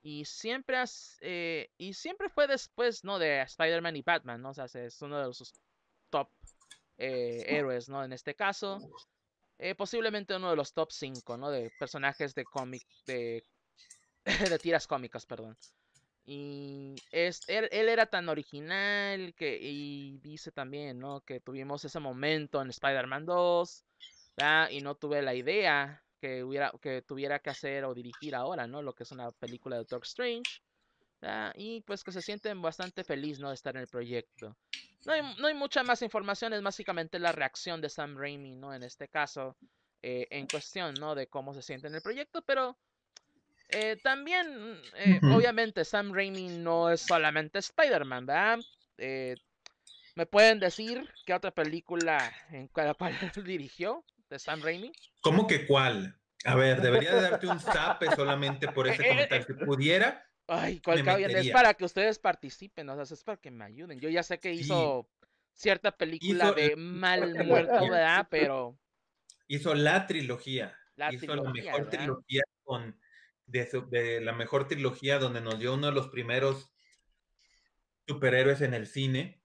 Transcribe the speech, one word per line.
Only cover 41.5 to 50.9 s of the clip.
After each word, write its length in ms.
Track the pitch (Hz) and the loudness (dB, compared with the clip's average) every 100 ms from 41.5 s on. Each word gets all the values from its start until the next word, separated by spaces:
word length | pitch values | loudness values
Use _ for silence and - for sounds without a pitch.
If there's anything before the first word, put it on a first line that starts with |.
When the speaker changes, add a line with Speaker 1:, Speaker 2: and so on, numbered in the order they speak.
Speaker 1:
se 80 | 139 | -12
siente 240 | 123 131 147 | -12 -12 -10
en 80 | |
el 80 | 156 | -10
proyecto, 400 | 190 247 294 330 | -8 -8 -8 -10
pero, 340 | - 269 262 285 _ _ _ - _ _ _ _ _ | -2 0 0 -6 _ _ _ -20 _ _ _ _ _
eh, 260 | 214 214 214 | -2 -2 -2
también, 760 | 269 269 285 359 339 269 214 208 - - | 0 -2 0 -2 -2 -6 -12 -14 -16 2
eh, 240 | 196 190 | 6 8
Speaker 2:
Ujú. 120 | 147 143 | 10 8
Speaker 1:
obviamente, 480 | 240 226 226 208 | 8 4 0 0
Sam 280 | 160 208 202 | 0 0 -2
Raimi 360 | 190 196 190 185 | -2 -2 -2 -6
no 420 | 170 170 165 170 | -4 0 2 4
es 100 | 170 | 2
solamente 560 | - 175 151 151 151 202 | 4 4 4 2 -2 -4
Spider-Man, 640 | 190 - 302 190 135 127 127 | -6 2 4 4 0 -6 0
¿verdad? 320 | 147 208 233 233 _ _ _ | 2 4 2 -2 _ _ _
Eh, 400 | 131 135 127 127 _ _ - _ - - - - | -6 -4 -6 -8 _ _ -20 _ -20 -20 -18 -6
¿me 100 | 165 | 2
pueden 320 | 202 220 220 | 8 8 8
decir 500 | 190 - 220 | 2 0 -6